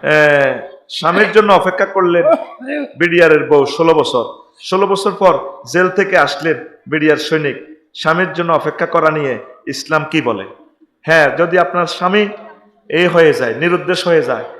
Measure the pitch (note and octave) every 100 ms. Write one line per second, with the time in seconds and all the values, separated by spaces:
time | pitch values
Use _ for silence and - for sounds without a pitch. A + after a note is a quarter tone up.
0 | C#3+ D3+ D3+ D3 C#3 B2 - - _ -
1 | D#3 F3+ G3+ G#3+ G#3 F#3 F#3 - G3 G3
2 | F3+ E3+ E3+ E4 - - B3+ D4 C#4 -
3 | F3 E3+ E3 D3+ B2 D3 C3+ - E3 D#3
4 | C#3 B2+ A2+ - - _ - F#3 G3 G3
5 | G#3 F#3 F#3+ E3 - - A#2+ D#3+ F#3 F#3
6 | F#3+ F3+ C#3+ - D#3+ D3+ - - - D3+
7 | D#3 D3+ - D#3+ D3 A#2 - - _ -
8 | D3+ E3 - E3+ E3+ D#3 C#3+ - F3 F3
9 | D#3 D#3 C#3+ A2+ - - - C3+ - D#3+
10 | C#3+ - B2 G#2+ F#2+ - _ _ _ _
11 | - E3 C#3+ B2+ E3+ F3 E3+ F3+ E3+ -
12 | F3+ G3+ G#3 - - - _ _ _ D#3+
13 | F3+ E3+ D#3+ C#3+ B2 A2+ E3 F3 - F3+
14 | - E3 C3+ A#2 G#2+ -